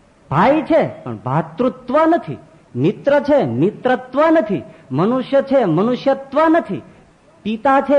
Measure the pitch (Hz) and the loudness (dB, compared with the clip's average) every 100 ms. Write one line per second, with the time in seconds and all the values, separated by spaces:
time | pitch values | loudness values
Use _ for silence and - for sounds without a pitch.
0 | _ _ - 143 220 302 247 311 156 - | _ _ -4 2 2 2 2 0 0 -6
1 | 127 110 123 143 165 - 247 - - 277 | -12 -10 -4 -4 -4 -2 -4 -4 -4 0
2 | 320 330 330 117 - - _ 120 147 - | 2 0 -2 -14 -16 -20 _ -2 -2 -2
3 | - 285 285 285 160 117 175 - 254 254 | 0 0 2 2 2 0 -2 0 -2 -2
4 | - 262 320 320 262 175 - - - 131 | -4 0 2 2 0 -4 -8 -18 -8 -2
5 | 196 254 - 277 269 269 208 156 220 247 | 0 -2 0 -2 2 0 2 0 0 -2
6 | 277 269 269 269 320 330 330 156 - - | -2 -2 -2 0 2 2 -2 -8 -12 -20
7 | _ _ _ _ 202 220 277 277 277 | _ _ _ _ -8 -2 0 2 2